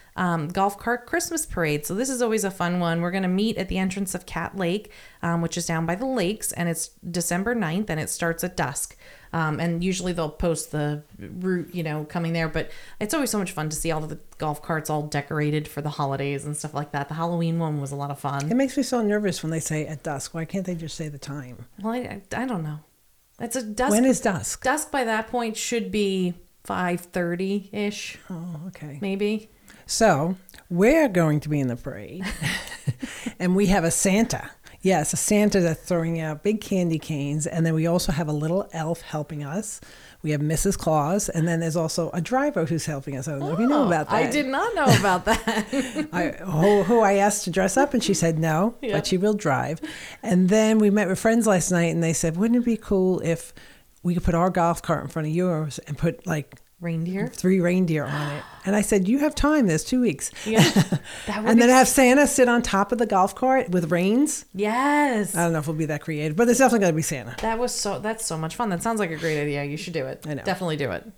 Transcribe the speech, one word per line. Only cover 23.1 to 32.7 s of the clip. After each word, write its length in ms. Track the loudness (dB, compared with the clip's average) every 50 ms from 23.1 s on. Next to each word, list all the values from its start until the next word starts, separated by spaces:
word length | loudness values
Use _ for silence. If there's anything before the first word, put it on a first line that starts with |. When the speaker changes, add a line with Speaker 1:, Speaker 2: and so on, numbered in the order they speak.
| _ _ _ _ _ -12
Speaker 1:
It's 140 | -8 -6 -6
a 60 | -6
dusk. 300 | -6 -4 -2 0 2 2
Speaker 2:
When 120 | 4 4 6
is 160 | 4 4 4
dusk? 440 | 2 0 -2 -2 -4 -6 -6 -2 0
Speaker 1:
Dusk 260 | 0 0 0 -2 -4
by 140 | -2 -2 -2
that 240 | 0 -2 -2 -2 -2
point 280 | -4 -4 -2 -4 -4
should 340 | -6 -4 -2 -2 -2 -2 -2
be 440 | 0 0 0 0 0 0 0 -2 -2 -6 -12 _ _ _
five 380 | -8 -6 -4 -2 0 0 -2 -2
thirty-ish. 1160 | -4 -6 -4 -4 -2 -2 -2 -2 -2 -2 -2 -4 -4 -6 -6 -4 -4 -4 -4 -6 -10 -12 -14 -14 -14 -12
Speaker 2:
Oh, 320 | -10 -10 -10 -10 -10 -10 -12
okay. 320 | -12 -14 -12 -12 -12 -10 -6
Speaker 1:
Maybe. 480 | -4 -4 -2 -2 0 0 -2 -2 -6 -10 _ _ _ -20 -20 -18 -10
Speaker 2:
So 500 | -4 0 4 6 6 6 4 2 0 -2 -4 -10 -18 -20 -18 -10 -2
we're 400 | 2 4 6 6 6 6 4 4
going 320 | 4 4 4 4 2 0
to 80 | 0 -2
be 100 | -2 0
in 100 | 0 0
the 80 | -2
parade, 460 | -4 -6 -10 -10 -12 -12 -12 -10 -8 -8 -8 -6 -4 -4 -4 -4 -4 -8 -10